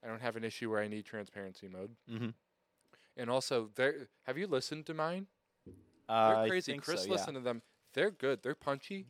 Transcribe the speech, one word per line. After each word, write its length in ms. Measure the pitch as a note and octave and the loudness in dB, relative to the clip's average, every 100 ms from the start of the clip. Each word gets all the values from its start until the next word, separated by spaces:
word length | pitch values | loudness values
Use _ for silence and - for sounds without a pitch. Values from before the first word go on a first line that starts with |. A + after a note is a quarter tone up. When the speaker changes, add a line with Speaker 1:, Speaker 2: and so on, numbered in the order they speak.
Speaker 1:
I 40 | A#2 | -8
don't 140 | A2 | -4
have 140 | A#2+ A2+ | -4 -2
an 80 | |
issue 260 | A2+ - A#2 | -4 -4 0
where 100 | G#2+ | 0
I 60 | G#2+ | 0
need 180 | G#2+ G#2 | -4 -8
transparency 600 | A2 G2+ G2+ G2 F#2 G2 | -8 -8 -10 -12 -12 -14
mode. 240 | F#2 G2+ A#2 - | -10 -12 -12 -10
Speaker 2:
Mm-hmm. 180 | A2+ A#2 A#2 _ _ _ _ _ - _ - | -6 -6 -6 _ _ _ _ _ -20 _ -8
Speaker 1:
And 120 | A#2+ | 0
also, 400 | B2+ C3 B2+ A2 G#2 | 0 2 0 0 2
they're, 320 | C3 D3+ B2+ _ | 2 2 -8 _
have 140 | - C3 | -6 -4
you 100 | G3 | 0
listened 380 | C#3 - D#3 D#3 | 0 0 -8 -8
to 60 | |
mine? 340 | D#3+ D#3 F3+ G3 _ _ _ - - - _ _ | -4 -2 -2 -8 _ _ _ -20 -20 -20 _ _
Speaker 2:
Uh, 180 | A2+ A2 | 6 8
Speaker 1:
They're 80 | A2 | 8
Speaker 2:
I 120 | A2+ | 6
Speaker 1:
crazy. 220 | F#3 F3+ | 2 0
Speaker 2:
think 100 | C#3+ | -4
Speaker 1:
Chris 180 | C#3+ F3+ | -2 -2
Speaker 2:
so, 40 | F#3 | 2
yeah. 40 | |
Speaker 1:
listened 220 | F#3+ F#3+ C3+ | 0 0 -2
to 60 | |
them. 200 | B2 A#2 - _ _ | -2 -4 -6 _ _
They're 180 | - F#3 | 0 0
good. 300 | F#3+ C3 C3 | 2 0 0
They're 140 | B2 D#3 | -2 -4
punchy. 520 | - C#3 - G3 F#3+ | -2 -4 -4 -10 -10